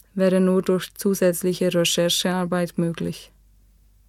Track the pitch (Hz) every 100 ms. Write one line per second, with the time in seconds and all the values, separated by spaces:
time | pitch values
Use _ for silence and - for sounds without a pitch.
0 | _ 196 190 185 185 185 190 185 - -
1 | 202 196 180 170 180 180 180 175 170 -
2 | 170 - 185 180 175 175 175 - 170 165
3 | 170 - - _ _ _ _ _ _ _